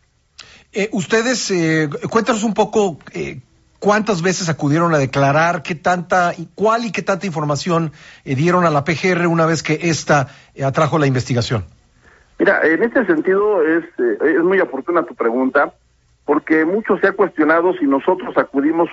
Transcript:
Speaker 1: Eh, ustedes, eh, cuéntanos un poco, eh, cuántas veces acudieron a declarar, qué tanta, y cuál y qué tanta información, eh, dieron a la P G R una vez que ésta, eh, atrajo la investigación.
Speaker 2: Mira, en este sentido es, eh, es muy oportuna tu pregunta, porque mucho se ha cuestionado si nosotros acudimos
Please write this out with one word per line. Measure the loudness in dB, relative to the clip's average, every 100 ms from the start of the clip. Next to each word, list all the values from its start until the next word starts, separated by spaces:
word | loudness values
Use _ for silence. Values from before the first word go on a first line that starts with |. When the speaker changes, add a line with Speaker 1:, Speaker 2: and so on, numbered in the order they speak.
| _ _ _ -20 -20 -20 _
Speaker 1:
Eh, | -4 -2
ustedes, | -4 0 0 0 -2 -2
eh, | 0 0 0 0 -4 -2
cuéntanos | 0 0 0
un | -2 0
poco, | 0 2 0 -2 -12
eh, | -10 -10 -10 _ _ _ _
cuántas | 0 2 2 0
veces | 0 -2 -4
acudieron | -2 0 2 2 2
a |
declarar, | 0 0 2 2 2 0
qué | -6 -4
tanta, | 0 -2 0 0 0 -2
y | -12 -2
cuál | 0 0 -2
y |
qué | -6
tanta | -4 -4 -4
información, | -4 -2 -2 0 -2 -2 -8 -20 -18
eh, | -6
dieron | 0 2 4
a | 2
la | 2 0
P |
G | -2 0
R | 0 0
una | 2 2
vez | 0
que | -2
ésta, | -2 0 -2 2 0 0 -10 _ -6
eh, |
atrajo | -4 0 0 2
la | 2
investigación. | 0 -2 -2 -2 -4 -6 _ _ _ _ _ _ _
Speaker 2:
Mira, | 2 4
en | 2 2
este | 0 0 0
sentido | 0 2 2 2 2
es, | 2 0 -4 -4
eh, | -2 0 0 0
es |
muy | 2 2
oportuna | 0 -4 -2 -2
tu | -4 -4
pregunta, | -2 0 0 0 -2 _ _ _ _ _
porque | -2 -2 0 0
mucho | 2 -2 0 0
se | 0
ha |
cuestionado | 2 -2 2 2 4 2
si | 0 0
nosotros | 0 0 -2 -2 -2
acudimos | -2 0 0 0 0